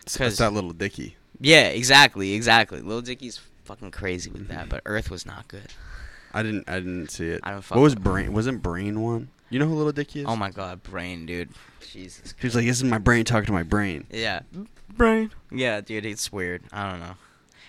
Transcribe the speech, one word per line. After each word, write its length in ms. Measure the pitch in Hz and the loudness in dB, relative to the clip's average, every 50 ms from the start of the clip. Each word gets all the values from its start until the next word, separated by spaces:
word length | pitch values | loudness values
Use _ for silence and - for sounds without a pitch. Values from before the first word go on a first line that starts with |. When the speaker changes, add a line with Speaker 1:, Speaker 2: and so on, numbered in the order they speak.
| - | -12
Speaker 1:
It's, 120 | - - | -8 -4
Speaker 2:
'cause 140 | - 135 120 | -2 0 0
Speaker 1:
it's 80 | 104 - | 2 2
that 140 | 120 110 104 | 2 2 2
Little 180 | 107 98 87 | 0 -4 -4
Dicky. 460 | 85 82 98 101 - - 64 - - - _ _ - - | -4 -4 -6 -6 -6 -8 -12 -12 -14 -18 _ _ -12 0
Speaker 2:
Yeah, 260 | 127 135 160 156 123 92 | 6 8 10 10 10 8
exactly, 640 | 69 107 120 - 135 139 143 131 - 98 95 95 98 | 4 2 4 8 10 10 10 10 8 2 -2 -2 -2
exactly. 460 | 107 113 117 113 113 110 - 98 71 | 0 4 6 8 8 6 4 0 -10
Lil 200 | 57 85 107 117 | -10 -8 -8 -8
Dicky's 380 | 120 123 127 - 127 120 104 - - - - - - | -8 -10 -12 -12 -12 -14 -14 -16 -18 -20 -20 -20 -20
fucking 240 | - 101 - 113 95 | -20 -18 -16 -16 -16
crazy 380 | - - 101 95 90 90 87 85 | -12 -8 -4 -4 -4 -4 -6 -10
with 180 | - - 98 92 | -12 -12 -12 -12
that, 100 | 87 80 | -12 -10
Speaker 1:
Mm-hmm. 80 | 85 76 | -10 -8
Speaker 2:
but 120 | - - - | -8 -8 -6
Earth 240 | - 107 107 120 - | -4 -4 -4 -4 -4
was 160 | 98 90 - | -8 -10 -10
not 220 | - - - - - | -12 -14 -16 -16 -16
good. 200 | - 98 98 - - - - - - - - - - - - - - | -18 -18 -18 -18 -18 -18 -16 -16 -14 -14 -14 -16 -16 -18 -16 -10 -6
Speaker 1:
I 100 | - 110 | -4 -2
didn't, 260 | 110 107 98 - - | -2 -2 -4 -6 -6
I 60 | 85 | -6
didn't 340 | 95 92 90 90 90 80 73 | -6 -4 -4 -6 -6 -8 -8
see 200 | - - 87 82 | -8 -6 -4 -4
it. 120 | 85 82 85 | -4 -4 -6
Speaker 2:
I 60 | - | -8
don't 100 | 98 101 98 | -10 -10 -8
fuck 140 | - 92 113 | 0 4 6
Speaker 1:
What 40 | |
was 140 | 139 151 135 | 6 6 6
Speaker 2:
with 80 | 107 95 | 4 0
Speaker 1:
Brain? 280 | 98 95 95 98 - 101 | 0 0 0 -2 -2 -2
Wasn't 280 | 107 110 127 131 110 | -2 -2 -2 -2 -4
Brain 400 | - 92 85 87 98 101 104 107 | -4 -4 -4 -4 -4 -4 -4 -4
one? 280 | 110 117 117 117 123 127 - _ _ - | -4 -4 -4 -4 -6 -10 -16 _ _ -6
You 80 | 117 127 | -2 0
know 60 | 143 156 | 0 0
who 60 | 160 | 0
Lil 160 | 151 151 151 | 0 0 -2
Dicky 300 | 147 143 143 - - 147 | -2 -4 -6 -8 -8 -8
is? 40 | 143 123 | -6 -4
Speaker 2:
Oh 60 | 117 | -4
my 160 | 113 101 98 | -4 -4 -6
God, 320 | 92 101 95 90 92 90 - | -6 -8 -10 -10 -10 -12 -14
Brain, 420 | - 95 90 87 90 90 85 82 | -12 -10 -10 -8 -8 -10 -10 -10
dude. 240 | 82 87 87 87 65 - - - - - - - - | -8 -8 -8 -8 -8 -12 -18 -20 -20 -20 -20 -20 -20
Jesus 420 | - - 92 92 - - - - - - | -18 -18 -18 -18 -18 -18 -18 -18 -10 -6
Speaker 1:
He 60 | - 127 | -4 0
was 80 | 113 | 2
like, 100 | 123 117 | 2 2
"This 120 | 117 123 120 | 2 2 2
is 60 | 131 | 2
my 140 | 131 120 110 | 2 2 2
brain 260 | 98 127 120 117 113 | 4 4 6 6 4
talking 220 | - 131 110 104 - | 4 2 2 2 2
to 40 | |
my 120 | 104 90 85 | 0 -2 0
brain." 420 | 82 - 104 104 98 87 - - - | 0 0 0 0 0 -4 -6 -10 -10
Speaker 2:
Yeah. 300 | - 113 113 110 98 85 - - - 170 202 - - - - - - | -8 -6 -4 -4 -4 -6 -8 -12 -14 -16 -16 -16 -18 -20 -20 -6 0
Brain. 360 | - 240 226 220 220 220 214 - - - - | 2 4 4 4 2 0 -4 -8 -12 -18 -12
Yeah, 300 | - 127 131 123 110 104 | -6 -4 -2 -2 -2 -2
dude, 240 | 101 - 110 107 101 | -4 -6 -6 -6 -6
it's 260 | 110 104 110 - - | -6 -6 -6 -8 -8
weird. 300 | - 101 92 90 87 90 - - | -6 -4 -4 -4 -6 -6 -10 -12
I 180 | - 104 101 98 | -10 -8 -6 -6
don't 100 | 92 85 | -8 -8
know. 140 | 85 90 92 - - - _ _ _ _ _ - - | -12 -14 -16 -18 -20 -20 _ _ _ _ _ -20 -20